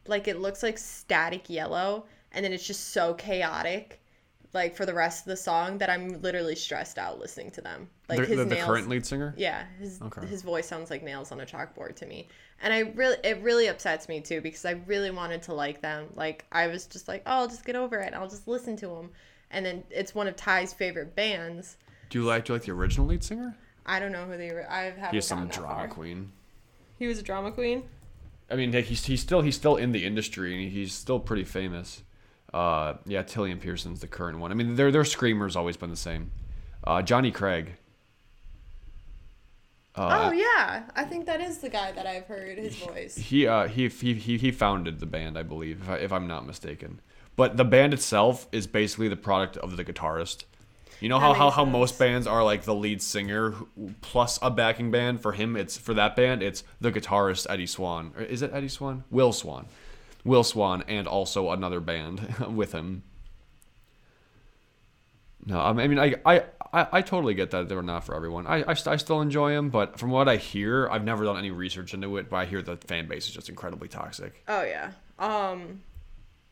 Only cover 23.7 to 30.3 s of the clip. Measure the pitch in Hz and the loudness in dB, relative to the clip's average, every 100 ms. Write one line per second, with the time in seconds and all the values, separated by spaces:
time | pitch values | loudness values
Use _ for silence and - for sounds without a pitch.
23.7 | _ - 190 196 185 180 175 175 170 - | _ -6 -4 -2 -6 -8 -8 -8 -8 -6
24.7 | 185 185 185 196 202 190 90 87 90 78 | -6 -6 -6 -4 -2 -2 -4 -6 -8 -6
25.7 | 78 - - 80 90 98 - - - _ | -6 -6 -8 -10 -10 -12 -16 -20 -20 _
26.7 | _ _ - 240 220 202 196 196 202 240 | _ _ -8 -6 -6 -6 -6 -6 -4 -2
27.7 | 247 254 - - - - - - 127 123 | -2 -6 -18 -20 -20 -20 -20 -6 -2 2
28.7 | 123 113 120 - 127 - 180 151 131 151 | 2 2 -2 0 -2 4 4 4 4 4
29.7 | 127 123 113 90 107 104 | 6 4 0 0 -2 -2